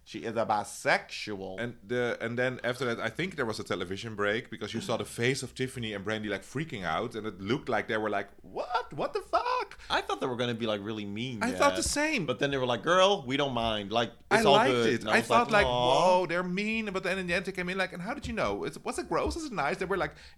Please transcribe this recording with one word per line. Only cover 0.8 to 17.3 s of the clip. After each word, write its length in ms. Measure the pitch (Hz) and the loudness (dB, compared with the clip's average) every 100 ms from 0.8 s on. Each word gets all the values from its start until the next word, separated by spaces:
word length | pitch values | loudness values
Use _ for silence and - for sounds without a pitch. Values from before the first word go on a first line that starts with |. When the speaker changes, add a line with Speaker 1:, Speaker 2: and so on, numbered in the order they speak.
| 135 175 - - - 98 95 95 | 0 0 -2 -10 -8 -8 -8 -6
Speaker 2:
And 160 | 120 117 98 | -8 -10 -4
the, 300 | 123 120 - | -2 0 -2
and 160 | 113 120 | -4 -2
then 200 | 127 123 | -2 -2
after 200 | 117 123 127 | -4 -2 -2
that, 120 | 110 | -2
I 100 | 110 | -4
think 260 | - 180 165 | -4 -6 -4
there 80 | |
was 160 | 117 104 | -4 -4
a 40 | |
television 500 | 101 98 90 98 113 | -4 -4 -4 -6 -8
break 340 | 104 101 110 127 | -2 0 0 -4
because 220 | 110 104 | -10 -8
you 80 | 113 | -6
saw 160 | - 110 | -4 -4
the 80 | |
face 380 | 104 - 117 135 | -4 -2 0 0
of 120 | 127 | -6
Tiffany 380 | - 127 127 113 | -6 -6 -4 -6
and 100 | 101 | -6
Brandy, 240 | 95 110 107 | -4 -4 -2
like, 120 | 98 | -4
freaking 420 | - 127 165 117 | -6 -8 -6 -4
out, 300 | 87 80 110 | -2 -2 -2
and 120 | 110 104 | -6 -8
it 120 | 92 | -6
looked 300 | 98 143 143 | -2 -2 0
like 180 | 110 101 | -2 0
they 120 | 110 | -2
were 100 | 107 | 0
like, 180 | 101 101 - | -2 -4 -12
"What? 520 | - 104 - 587 - | -12 -8 -2 -2 -2
What 180 | 143 254 | -4 -4
the 80 | 415 | -4
fuck?" 580 | - 330 494 508 415 - - | 0 0 2 -2 -4 -10 -4
Speaker 1:
I 100 | 294 | -2
thought 200 | 392 370 | 0 -2
they 40 | 135 | -2
were 100 | 120 | -2
gonna 180 | 123 | -2
be, 120 | 117 113 | 0 -2
like, 140 | 104 | -2
really 220 | 101 110 | -4 -6
mean, 380 | 101 101 127 113 | -6 -6 -6 -2
Speaker 2:
I 80 | 233 | -2
Speaker 1:
yeah. 80 | - | 4
Speaker 2:
thought 180 | 285 - | 4 4
the 60 | |
same. 420 | 320 294 302 294 | 0 0 0 0
Speaker 1:
But 140 | 143 127 | -2 0
then 120 | 143 | 0
they 60 | 139 | 0
were 100 | 127 | 0
like, 160 | 120 | 0
"Girl, 400 | 123 180 190 196 123 | 4 6 6 4 0
we 100 | 135 | 0
don't 160 | 143 | 0
mind. 400 | 120 113 107 98 | 0 0 -2 0
Like, 180 | 113 117 - - | 0 0 -4 2
Speaker 2:
I 60 | 214 | 4
Speaker 1:
it's 80 | 156 | 8
all 60 | |
Speaker 2:
liked 160 | 143 131 | 8 8
Speaker 1:
good." 200 | 123 117 | 4 4
Speaker 2:
it. 60 | 117 | 2
Speaker 1:
And 80 | 107 | 2
I 60 | - | 2
Speaker 2:
I 20 | |
Speaker 1:
was 80 | 117 | 6
Speaker 2:
thought, 240 | 226 240 | 4 6
Speaker 1:
like, 140 | 208 | 4
Speaker 2:
like, 20 | 127 | 4
Speaker 1:
"Aw." 520 | 123 123 143 175 185 | 4 4 6 6 6
Speaker 2:
"Whoa, 60 | 175 | 4
they're 160 | 170 | 0
mean." 440 | 185 180 208 226 214 | -2 -2 -2 -2 -2
But 100 | 190 | -2
then 160 | 190 190 | -2 -2
in 80 | |
the 80 | 180 | -2